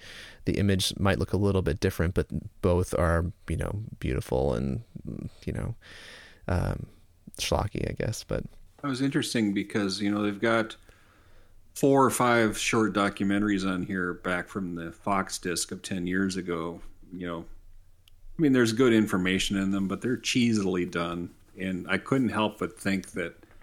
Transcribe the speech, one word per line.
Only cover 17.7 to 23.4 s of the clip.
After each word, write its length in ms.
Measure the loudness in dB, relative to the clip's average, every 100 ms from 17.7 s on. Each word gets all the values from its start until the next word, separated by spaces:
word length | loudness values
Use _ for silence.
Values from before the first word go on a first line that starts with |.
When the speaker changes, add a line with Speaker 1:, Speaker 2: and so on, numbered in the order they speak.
| -20 -20 -20 -20 -20 -12 0
Speaker 2:
I 40 |
mean, 100 | 4
there's 200 | 6 6
good 200 | 6 6
information 640 | 6 4 2 2 2 2 0
in 140 | 0
them, 180 | 0 -2
but 120 | -2
they're 160 | -4 -4
cheesily 680 | 0 2 4 2 2 0
done. 460 | -2 -2 -4 -4 -8 -12 -20 -8
And 280 | -6 -6 -4
I 100 | -4
couldn't 320 | 0 0 2
help 280 | 0 -2 -2
but 200 | -6 -4
think 340 | -2 -2 -4
that, 220 | -6 -8 -10